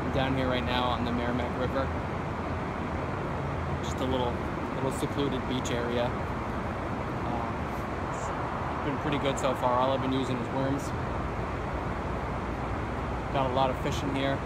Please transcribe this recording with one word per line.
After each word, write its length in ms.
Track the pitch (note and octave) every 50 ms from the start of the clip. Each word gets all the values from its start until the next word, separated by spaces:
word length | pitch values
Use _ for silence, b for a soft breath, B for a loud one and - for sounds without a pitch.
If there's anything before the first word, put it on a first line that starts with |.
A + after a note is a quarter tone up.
I'm 100 | - C3 -
down 240 | C3+ C3 C3 C3+
here 100 | C3 C3
right 180 | B2+ B2+ B2 A#2+
now 180 | A#2+ B2 B2 B2
on 220 | B2 A#2+ A#2 A#2+
the 60 | A#2+
Merrimack 480 | A#2+ A#2+ A#2+ A#2+ B2 B2 A#2+ A#2+ B2 B2+
River. 280 | B2+ B2 B2+ C#3 C3+ C3 - - - - - - - - - - - - - - - - - - - - - - - - - - - - - - - - - - - - - - -
Just 140 | - -
a 80 | - C3+
little, 280 | B2+ C3 C3 B2 A#2+ A#2+ A#2+ - - - - - - -
little 160 | D3 C3 C3+
secluded 560 | C3 - - C#3+ - - C#3+ C#3 C3 C3 A#2 A#2
beach 220 | B2+ B2+ B2+ -
area. 340 | B2 A#2+ A#2+ A#2+ A#2+ A#2+ A#2+ B2 B2 G#2 - - - - - - - - - - - - - - - - - - - - -
Uh, 260 | - - A#2 A#2 - - - - - - - - - - - - -
it's 760 | - - - - - - - - - - - - - - -
been 120 | D3+ C#3 B2+
pretty 180 | - D#3 C#3+
good 220 | C#3 C3 C#3 C#3 -
so 160 | - C#3 B2+
far. 240 | A#2 - B2+ B2 B2
All 120 | B2+ C3
I've 100 | C3+ C3+
been 120 | B2+ C3 C3
using 240 | C3 C3+ B2 B2+
is 100 | B2 A#2+ - -
worms. 280 | C3 C3+ C3+ C#3 C#3+ C3+ - - - - - - - - - - - - - - - - - - - - - - - - - - - - - - - - - - - - - - - - - - - - - - - - - -
Got 160 | C#3+ C3+ C3
a 40 | B2
lot 160 | C3 C3+ C3
of 100 | C3 -
fish 200 | - D3+ C3+ - -
in 120 | C#3 C3+
here. 220 | C3+ C3+ C#3 C3+ C3+ -